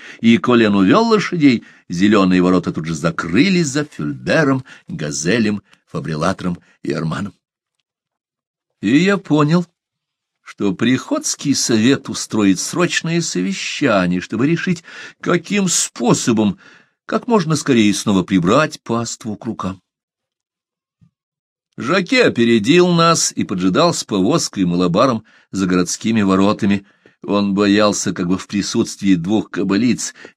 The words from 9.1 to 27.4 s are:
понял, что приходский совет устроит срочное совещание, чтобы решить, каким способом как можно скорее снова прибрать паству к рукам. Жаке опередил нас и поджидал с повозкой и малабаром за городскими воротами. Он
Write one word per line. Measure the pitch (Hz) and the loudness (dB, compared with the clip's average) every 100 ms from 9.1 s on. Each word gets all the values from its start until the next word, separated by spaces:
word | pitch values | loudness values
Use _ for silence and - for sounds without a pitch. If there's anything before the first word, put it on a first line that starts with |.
| 202 | 0
понял, | - 151 147 175 170 _ _ _ _ _ _ _ | 0 0 2 2 0 _ _ _ _ _ _ _
что | - - 101 | -20 -6 -4
приходский | 90 113 127 - 302 - - 147 | 0 0 0 -2 -6 -4 -6 -2
совет | 131 - 113 113 139 - | -2 0 2 2 2 -2
устроит | 110 - 110 101 92 | -10 -6 2 2 2
срочное | - 170 175 - 165 170 | -2 -2 -2 -2 -4 -4
совещание, | 165 180 190 190 - - 139 104 90 90 | -4 -4 -4 -4 -8 -2 0 2 2 -2
чтобы | - 110 139 | -4 -2 0
решить, | 165 - 175 - - - - | 0 -2 -6 -8 -20 -20 -10
каким | - 175 170 202 190 | -4 -4 -2 -2 0
способом | - - - 240 156 - 107 107 90 - - _ _ - | -2 -4 -4 0 0 2 2 0 -2 -10 -20 _ _ -8
как | 220 233 | -6 0
можно | 226 156 147 | 0 0 -2
скорее | - 120 104 | 2 2 4
снова | 95 - 98 | 2 0 0
прибрать | 85 95 87 123 156 - | 2 0 2 2 0 -4
паству | - 117 117 - 117 104 | -6 -6 -6 -10 -12 -10
к | 117 | -10
рукам. | 101 95 95 _ _ _ _ _ _ _ _ _ _ _ _ _ _ _ _ _ _ _ - | -8 -8 -10 _ _ _ _ _ _ _ _ _ _ _ _ _ _ _ _ _ _ _ -10
Жаке | 113 185 180 262 | -4 -2 0 2
опередил | 180 117 117 117 104 175 180 | 2 2 2 2 4 4 4
нас | 170 165 165 - | 4 2 2 -2
и | - | -4
поджидал | 98 98 92 98 170 | -4 -2 0 2 0
с | - | 0
повозкой | - 101 95 165 - - | -4 0 2 0 -2 -2
и | 90 | -2
малабаром | 87 90 87 135 113 - _ _ | 0 0 2 2 0 -6 _ _
за | 98 95 | -4 0
городскими | 92 90 - 110 113 | 0 -2 -4 -2 0
воротами. | 98 95 98 107 104 98 - _ _ _ | 2 2 2 0 0 -2 -4 _ _ _
Он | - 101 | -4 -2